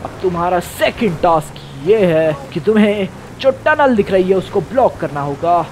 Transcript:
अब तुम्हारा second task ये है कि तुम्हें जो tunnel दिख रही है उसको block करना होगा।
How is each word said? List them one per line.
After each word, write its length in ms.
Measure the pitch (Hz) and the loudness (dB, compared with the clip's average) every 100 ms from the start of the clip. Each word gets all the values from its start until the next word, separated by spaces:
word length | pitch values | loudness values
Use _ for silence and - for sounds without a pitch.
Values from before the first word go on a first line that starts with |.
अब 160 | - - | -12 -6
तुम्हारा 380 | 190 175 175 180 | -4 -2 0 0
second 600 | 175 - 311 - 226 160 | -2 -2 -2 0 -2 0
task 640 | 185 165 147 - - - 143 | 2 2 0 -14 -16 -10 0
ये 180 | 220 185 | 4 4
है 300 | 160 160 143 - | 4 2 0 -6
कि 60 | 180 | -4
तुम्हें 480 | 156 220 208 208 190 - - - | 0 4 4 2 -4 -6 -18 -2
जो 120 | 269 262 - | 0 0 0
tunnel 300 | 302 285 233 | 2 4 4
दिख 160 | 190 | 2
रही 180 | 190 185 | 2 2
है 60 | 190 | 2
उसको 260 | - 202 | 0 -4
block 360 | 151 240 220 - | -2 2 2 0
करना 240 | 160 143 | -6 -4
होगा। 400 | 143 143 165 175 156 | -6 -4 0 2 0